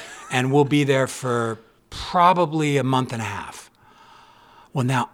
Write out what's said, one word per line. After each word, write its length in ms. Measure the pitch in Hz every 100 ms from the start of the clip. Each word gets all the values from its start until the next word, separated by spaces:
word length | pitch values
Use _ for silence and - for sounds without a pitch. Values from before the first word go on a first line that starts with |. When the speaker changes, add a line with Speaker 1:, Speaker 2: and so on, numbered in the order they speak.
Speaker 1:
<laughs> 280 | - - -
Speaker 2:
and 220 | 127 127
we'll 120 | 143 143
be 180 | 147
there 220 | 139 135 127
for 520 | - 131 120 113 110 - _ _
probably 880 | - - 185 175 180 165 156 151 143
a 80 |
month 280 | 131 131 127
and 80 | 117
a 20 |
half." 460 | 107 101 - - - _ _ _ - - - _ _ - -
Well, 100 | 151
now, 240 | 123 131 120